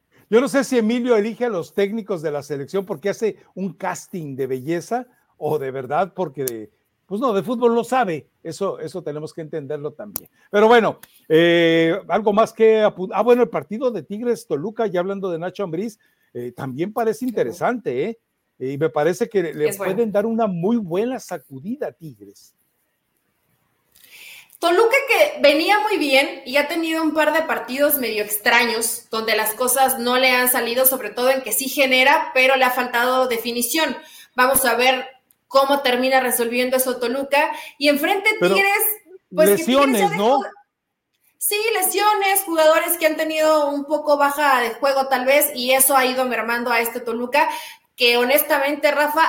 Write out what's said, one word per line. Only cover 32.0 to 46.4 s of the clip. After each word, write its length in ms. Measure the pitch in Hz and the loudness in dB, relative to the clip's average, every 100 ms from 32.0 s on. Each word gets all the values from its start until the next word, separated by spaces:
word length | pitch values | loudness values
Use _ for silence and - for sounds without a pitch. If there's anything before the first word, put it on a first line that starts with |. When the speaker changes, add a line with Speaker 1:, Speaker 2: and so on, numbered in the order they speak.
| 269 311 - | 4 4 2
Speaker 2:
pero 220 | 254 262 262 | 2 4 4
le 80 | |
ha 80 | 254 | 2
faltado 560 | 262 247 240 247 254 254 | 0 -2 0 0 2 0
definición. 680 | 226 240 240 240 320 294 240 - - - - | -2 -4 -4 -2 -2 -2 -4 -12 -20 -8 0
Vamos 300 | 254 262 254 | 2 4 2
a 100 | 226 | 2
ver 300 | 254 254 - - _ _ _ | 2 2 -4 -16 _ _ _
cómo 340 | 269 277 277 | 2 4 2
termina 380 | 262 247 262 269 | 2 0 2 2
resolviendo 560 | 247 240 233 240 254 262 | 2 -2 -2 0 0 0
eso 200 | 254 240 | -2 -2
Toluca. 540 | 240 269 277 277 311 - - - | -4 -4 0 0 0 -4 -12 -2
Y 120 | 285 | 0
enfrente 400 | 285 330 403 427 440 | 0 0 0 0 0
Speaker 1:
Pero 160 | 381 381 | 2 2
Speaker 2:
Tigres, 180 | 392 415 427 - _ 370 _ | 2 0 -2 -4 _ -20 _
pues 200 | 185 254 | 2 4
que 60 | 202 | 4
Tigres 180 | 233 269 | 2 2
ya 100 | 277 | 4
Speaker 1:
lesiones, 260 | 226 190 | 2 0
Speaker 2:
dejó 40 | 170 214 277 | 2 2 2
Speaker 1:
¿no? 40 | - - _ _ _ _ _ _ _ _ | 0 -12 _ _ _ _ _ _ _ _
Speaker 2:
Sí, 200 | - 415 453 392 | -4 -2 -2 0
lesiones, 680 | - 381 415 403 392 392 - | -2 0 0 2 0 0 0
jugadores 520 | 330 311 320 330 339 | 2 4 4 0 0
que 80 | 311 | 0
han 120 | 311 | 0
tenido 520 | 311 311 311 311 285 | -2 0 2 2 2
un 140 | 285 277 | -2 -2
poco 320 | 302 302 294 | -2 0 2
baja 440 | 285 285 294 254 | 2 2 2 2
de 100 | 233 | 0
juego 380 | 226 277 269 262 | -2 0 0 0
tal 160 | 262 254 | 0 2
vez, 260 | 285 302 | 2 2
y 200 | 254 247 | -2 0
eso 220 | 262 262 269 | 2 4 4
ha 100 | 254 | 2
ido 200 | 254 254 | 0 -2
mermando 460 | 226 | -2